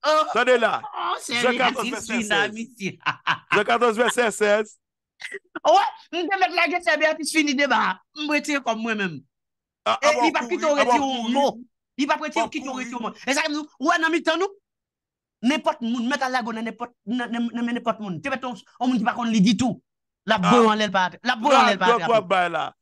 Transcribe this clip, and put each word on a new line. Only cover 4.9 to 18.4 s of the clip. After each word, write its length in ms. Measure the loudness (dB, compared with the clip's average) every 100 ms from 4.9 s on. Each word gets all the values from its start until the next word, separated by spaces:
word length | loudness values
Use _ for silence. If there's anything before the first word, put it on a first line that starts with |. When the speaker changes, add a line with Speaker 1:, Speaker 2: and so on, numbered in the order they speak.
| _ _ _ -16 -16 _ -4 4
Speaker 2:
Ouè, 200 | 4 4 -6 -10
mwen 160 | -6 -4
te 80 | 0
met 160 | 0
la 140 | 0 -2
gen 140 | 0
se 100 | 0 0
Beatrice 340 | 0 0 -2
fini 220 | -2 0 0
deba. 400 | 0 2 0 -4 _ -10
Mwen 140 | -4
pretiye 300 | -4 -2 -4
kom 180 | -2 -4
comme 40 | -4
moi 80 |
même. 240 | -4 -4 -6 -16 _ _ _ _ _ -4
Et 440 | 0 2 2 2
pa 140 | 0 -4
kito 280 | -2 0
reti 240 | 2 2 2
ou 280 | 2 -4 -2
au 20 |
monde? 360 | 0 0 -2 -14 _ _ -6 -2
pa 120 | -2
pretiye 240 | -2 -4
ou 80 | -4
kito 220 | -6 -8 -8
reti 180 | -8
ou 80 | -8
mo. 100 | -8 -10 -4
E 80 |
sa 120 | -2 -2
yon 100 | -4
nou, 120 | -8 _
ouè 160 | 0 2
nan 140 | 2
mi 80 | 0
tan 180 | 0 0
nou? 100 | -2 -6 _ _ _ _ _ _ _ _
Nepot 380 | 0 0 -2 -4
moun, 240 | -4 -4 -2
met 120 | -2
al 120 | -2
la 80 | -2
gona 200 | -4 -6
nepot, 300 | -8 -10 -12 _ -8
ne 200 | -6 -4
men 460 | -4 -4 -4 -4
nepot 240 | -2 -4 -4
moun. 180 | -6 -8
Te 80 | -6
met 140 | -6